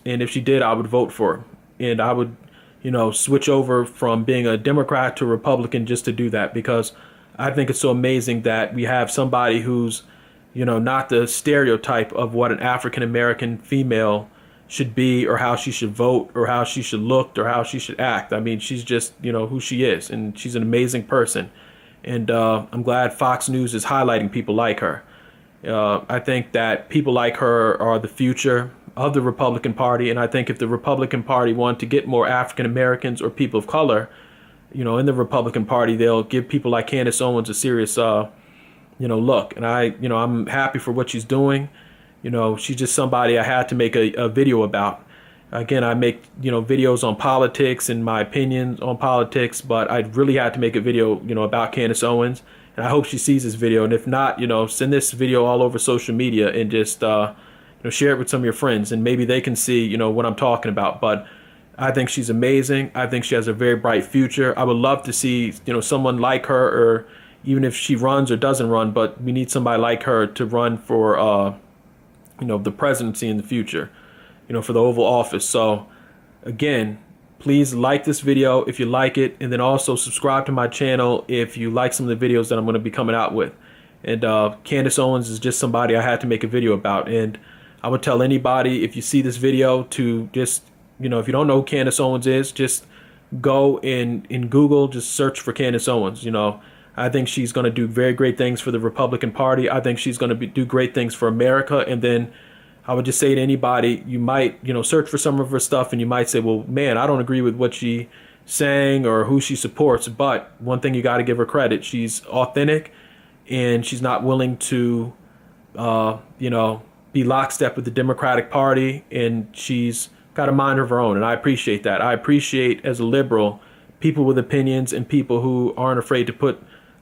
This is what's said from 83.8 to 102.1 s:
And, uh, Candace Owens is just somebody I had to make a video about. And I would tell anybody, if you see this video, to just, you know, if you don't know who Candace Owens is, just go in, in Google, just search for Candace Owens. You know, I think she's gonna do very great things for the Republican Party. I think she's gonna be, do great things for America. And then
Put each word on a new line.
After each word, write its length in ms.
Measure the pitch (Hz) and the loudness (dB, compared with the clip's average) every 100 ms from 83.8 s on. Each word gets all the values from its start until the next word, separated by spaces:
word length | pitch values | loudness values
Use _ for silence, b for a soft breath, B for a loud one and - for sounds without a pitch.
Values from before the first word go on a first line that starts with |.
| B B | B B
And, 220 | - 113 | -6 -2
uh, 320 | 113 107 107 107 | 0 2 2 -2
Candace 340 | - 143 135 135 | -4 0 0 2
Owens 300 | 131 127 113 | 2 0 -2
is 100 | 113 | -6
just 200 | 127 123 | -4 -2
somebody 360 | 127 117 120 | 0 0 2
I 60 | 113 | 2
had 220 | 120 117 | 2 0
to 40 | 123 | 0
make 160 | 113 | -2
a 60 | 113 | -2
video 240 | 123 117 | 0 2
about. 380 | 101 104 98 - | 2 0 -2 0
And 280 | 113 110 107 B B B B | -2 -2 -6 B B B B
I 60 | 117 | -4
would 140 | 127 | -2
tell 200 | 147 120 | 0 2
anybody, 600 | 127 135 127 127 127 127 | 2 2 2 2 2 0
if 140 | 110 131 | -2 -4
you 60 | |
see 180 | - 143 | -2 0
this 160 | 131 120 | 0 0
video, 460 | 135 131 131 127 | 2 4 4 2
to 460 | 127 - 120 113 113 | 0 -2 -2 -2 -4
just, 300 | 127 123 - - _ _ - | -4 -2 -4 -8 _ _ -8
you 120 | 127 | -4
know, 80 | 117 | -2
if 80 | 110 | 0
you 60 | |
don't 140 | 131 147 | 0 2
know 140 | 135 | 2
who 40 | |
Candace 360 | 135 147 135 - | 2 0 0 0
Owens 260 | 135 127 127 | 0 0 2
is, 240 | 131 139 | 0 0
just 360 | - 131 - - B B B B 131 | -2 -2 -2 -8 B B B B -4
go 360 | 131 135 139 135 | 0 4 4 2
in, 460 | 131 127 120 117 - | 0 -2 -2 -4 -6
in 180 | 127 120 | -6 0
Google, 400 | 135 147 143 139 | 4 6 6 2
just 220 | 123 - | -2 -6
search 280 | - 135 135 | -2 -2 -2
for 140 | - | -6
Candace 340 | 113 131 120 127 | -2 0 0 0
Owens. 380 | 120 98 110 | 0 0 -4
You 60 | 117 | -4
know, 320 | 110 104 104 B B B - | 0 0 -2 B B B -6
I 140 | 123 | -2
think 180 | 135 127 | 0 -2
she's 240 | - 120 | -2 -4
gonna 160 | 127 123 | 0 0
do 180 | 113 117 | 0 -2
very 280 | 113 127 | 0 0
great 240 | 123 131 123 | 2 2 2
things 240 | 127 120 | -2 -2
for 80 | - | -4
the 100 | 117 | -2
Republican 520 | 113 - 131 123 120 | -2 -2 -2 -2 -4
Party. 360 | - 131 131 127 | -2 0 2 2
I 100 | 131 | 0
think 180 | 127 120 | -2 -2
she's 180 | - 123 | -4 -2
gonna 180 | 120 | -2
be, 120 | 117 117 | -2 -4
do 180 | - | -4
great 300 | 123 127 127 | 0 0 0
things 200 | 131 120 | 0 -4
for 140 | - 117 | -2 -2
America. 560 | 113 123 135 135 143 127 | 2 2 2 2 -2 0
And 140 | 123 | -2
then 320 | 120 | 0